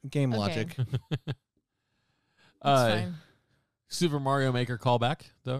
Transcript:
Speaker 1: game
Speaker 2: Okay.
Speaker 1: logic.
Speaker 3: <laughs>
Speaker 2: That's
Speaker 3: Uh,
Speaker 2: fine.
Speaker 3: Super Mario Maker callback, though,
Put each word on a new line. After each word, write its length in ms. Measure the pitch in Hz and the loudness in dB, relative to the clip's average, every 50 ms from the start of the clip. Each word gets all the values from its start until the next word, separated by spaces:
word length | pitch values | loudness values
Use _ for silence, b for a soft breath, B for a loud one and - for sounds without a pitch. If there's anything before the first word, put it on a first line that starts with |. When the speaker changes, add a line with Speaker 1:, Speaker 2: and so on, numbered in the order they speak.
| - 135 | -10 -4
Speaker 1:
game 220 | - 147 139 127 113 | -2 0 0 2 2
Speaker 2:
Okay. 60 | 107 | 0
Speaker 1:
logic. 360 | 101 95 85 110 107 85 - 131 120 - 131 - | 0 0 -2 -2 -4 -4 -4 -4 -4 -2 -4 -6
Speaker 3:
<laughs> 260 | - - 160 - - | -4 -4 -8 -6 -6
Speaker 2:
That's 100 | 147 - _ _ _ _ _ _ _ _ _ _ _ _ _ _ _ _ _ _ _ _ _ _ _ _ - | -8 -12 _ _ _ _ _ _ _ _ _ _ _ _ _ _ _ _ _ _ _ _ _ _ _ _ -4
Speaker 3:
Uh, 280 | - 139 139 131 120 113 | 2 4 4 4 4 4
Speaker 2:
fine. 260 | 107 107 - 180 170 156 b b b b b b b b b b b b _ - | 2 0 -2 -4 -8 -10 b b b b b b b b b b b b _ -10
Speaker 3:
Super 300 | - - 175 156 147 143 | -4 0 0 0 0 0
Mario 320 | 135 135 139 139 135 131 | 0 2 2 2 2 2
Maker 260 | 123 123 123 123 123 | 0 0 -2 -2 -4
callback, 460 | 104 - 127 123 117 120 127 156 - - - _ _ - | -2 0 2 2 2 2 0 -2 -4 -10 -20 _ _ -8
though, 160 | 127 131 | -8 -6